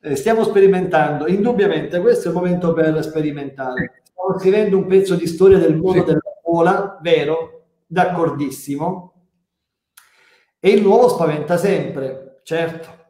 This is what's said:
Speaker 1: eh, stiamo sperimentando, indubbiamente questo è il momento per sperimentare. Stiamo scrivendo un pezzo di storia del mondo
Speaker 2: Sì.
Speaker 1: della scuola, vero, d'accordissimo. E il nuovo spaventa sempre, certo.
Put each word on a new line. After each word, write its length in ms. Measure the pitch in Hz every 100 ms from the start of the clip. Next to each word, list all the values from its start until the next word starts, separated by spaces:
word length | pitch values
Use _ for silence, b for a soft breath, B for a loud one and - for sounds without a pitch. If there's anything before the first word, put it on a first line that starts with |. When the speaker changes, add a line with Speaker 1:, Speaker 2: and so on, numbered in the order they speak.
Speaker 1:
eh, 140 | 156 135
stiamo 280 | 214 226
sperimentando, 840 | 208 202 196 185 170 156 147 143 156
indubbiamente 720 | 202 233 202 190 156 - 175
questo 280 | 214 226 175
è 40 |
il 40 | 170
momento 380 | 180 175 170
per 300 | 160 156 156
sperimentare. 960 | 147 160 151 143 139 135 131 123 123 _
Stiamo 380 | _ - 185 185
scrivendo 380 | 185 208 202 190
un 100 | 180
pezzo 260 | 190 190
di 140 | 165 165
storia 320 | - 190 185
del 160 | 165 156
mondo 240 | 185 175
Speaker 2:
Sì. 60 | 175
Speaker 1:
della 160 | 151 - -
scuola, 560 | 165 170 165 202 196 -
vero, 680 | 165 156 143 160 165 - _ _ _
d'accordissimo. 1300 | 165 180 170 165 139 139 - - 143 170 185 - _ _ _ _ _ _ _ _ _ b b b b b _
E 100 | 180
il 120 | 220
nuovo 280 | 190 240 -
spaventa 480 | 165 156 151 - 175
sempre, 840 | 196 160 - 135 131 - - _
certo. 460 | - 165 165 160 - -